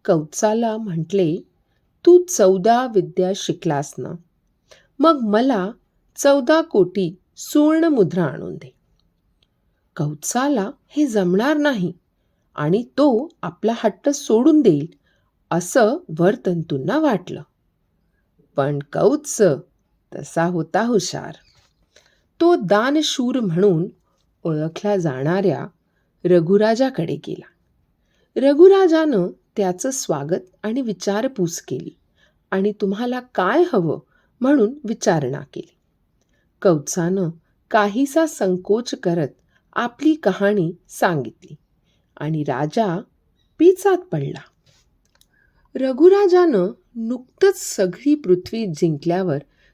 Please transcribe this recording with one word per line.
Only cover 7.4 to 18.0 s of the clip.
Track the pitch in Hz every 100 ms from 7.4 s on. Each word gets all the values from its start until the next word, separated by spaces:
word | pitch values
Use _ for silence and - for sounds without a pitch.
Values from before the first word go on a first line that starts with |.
| - 294 302 320
मुद्रा | 330 269 165 180
आणून | 156 - -
दे." | - - _ _ _ _ _ _ _ _ _ _ _ _ -
कौत्साला | 151 151 - 240 277 269 285 - _
हे | 294 294
जमणार | 214 180 190 254 302
नाही | 294 233 180 - _ _ _ _ _
आणि | - 147 202
तो | 240 - 294 226 330 _
आपला | 170 - 208 226
हट्ट | 220 - 277
सोडून | 285 - 220 277 311
देईल | 226 147 - _ _ _ _ _ -
असं | 165 180 269 214 320 - 160
वरतंतूंना | 175 233 190 170 160 143 147 285
वाटलं. | 311 202 - - - _ _ _ _ _